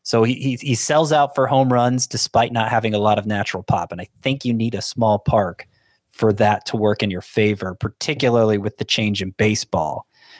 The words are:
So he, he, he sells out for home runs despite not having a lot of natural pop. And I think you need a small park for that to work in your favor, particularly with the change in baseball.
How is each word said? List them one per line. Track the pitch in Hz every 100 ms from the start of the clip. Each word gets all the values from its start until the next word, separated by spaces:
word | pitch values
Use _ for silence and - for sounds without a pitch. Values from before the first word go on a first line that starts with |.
So | - 117
he, | 113
he, | 131 135 123
he | 143 117
sells | - 151 156
out | 151 143
for | - 127
home | 135 131
runs | 123 123 127 -
despite | 117 - 117 120
not | 120 110
having | 117 110
a | 107
lot | 107 104
of | 107
natural | 104 101 90
pop. | - - 87
And | 87
I | 95 _
think | 135 135
you | 123
need | 117 113 98
a |
small | - - 110 101
park | - 113 92 - - _ _ _ _
for | - 110
that | 104 107 104 -
to | 110
work | 107 104
in | 104
your | 90
favor, | - - 107 101 92
particularly | 92 113 - - 147 127 117 110 104
with | 104 -
the |
change | - - 107 101
in | 95
baseball. | - 107 110 - 87 76 - - _ _